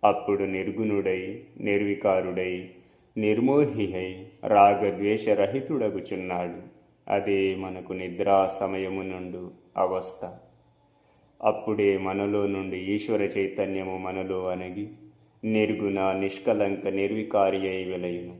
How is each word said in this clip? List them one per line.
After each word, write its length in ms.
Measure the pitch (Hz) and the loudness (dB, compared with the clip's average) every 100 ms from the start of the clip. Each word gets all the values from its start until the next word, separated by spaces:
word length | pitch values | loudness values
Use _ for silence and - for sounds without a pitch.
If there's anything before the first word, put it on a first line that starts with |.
అప్పుడు 440 | 107 98 - 101 98 | 4 4 2 0 0
నిర్గుణుడై, 960 | 95 95 98 110 104 95 92 92 107 - - | -2 -4 -2 0 0 0 -2 -4 -10 -14 -8
నిర్వికారుడై, 1080 | 104 101 101 98 104 95 92 90 92 90 90 - - _ _ - | 0 0 2 0 2 2 2 -2 -2 -4 -8 -16 -20 _ _ -2
నిర్మోహియై, 1120 | 107 107 127 143 147 - 98 92 92 92 95 - 104 | 2 4 4 4 4 0 -4 -2 -6 -8 -16 -8 4
రాగద్వేషరహితుడగుచున్నాడు. 2000 | 104 101 104 104 90 101 107 110 101 98 135 135 151 110 95 85 95 92 90 87 82 - - _ _ - | 8 8 8 2 2 2 2 2 4 4 0 -2 0 0 -2 -6 -6 -4 -4 -4 -6 -14 -20 _ _ -2
అదే 500 | 101 98 98 95 95 | -2 0 2 2 -2
మనకు 360 | 95 92 90 | -6 -10 -8
నిద్రా 540 | 92 92 90 98 98 95 | -8 -6 -4 4 6 4
సమయము 500 | - 95 95 95 95 | 0 -4 -2 -4 -4
నుండు 500 | 95 92 90 90 90 - _ - | -6 -8 -8 -10 -12 -16 _ -2
అవస్థ. 560 | 92 92 92 - 87 - - _ _ _ _ _ _ _ _ _ | 0 0 -6 -12 -14 -14 -20 _ _ _ _ _ _ _ _ _
అప్పుడే 580 | 110 107 - 107 101 95 | 0 0 -2 2 4 4
మనలో 480 | 95 98 101 104 101 | 0 -2 0 0 0
నుండి 400 | 98 95 92 95 | -2 -4 -6 -2
ఈశ్వర 420 | 104 107 110 101 | -4 0 0 0
చైతన్యము 720 | 101 95 - 98 95 95 92 | -2 -4 -2 -4 -2 -6 -6
మనలో 500 | 92 92 95 92 92 | -6 -6 -4 -4 -4
అణగి, 400 | 92 90 90 104 - - _ _ _ | -4 -6 -10 -10 -14 -20 _ _ _
నిర్గుణ, 720 | 110 110 107 107 101 98 95 | -2 2 2 2 0 0 0
నిష్కలంక, 800 | 95 98 - - 107 101 98 98 | 0 -2 -2 -2 2 0 0 -2
నిర్వికారి 760 | 95 98 110 107 107 98 95 95 | -2 -2 -2 -2 2 2 2 -2
అయి 160 | 95 | -4
వెలయును. 500 | 90 92 90 87 87 87 | -4 -4 -4 -6 -8 -14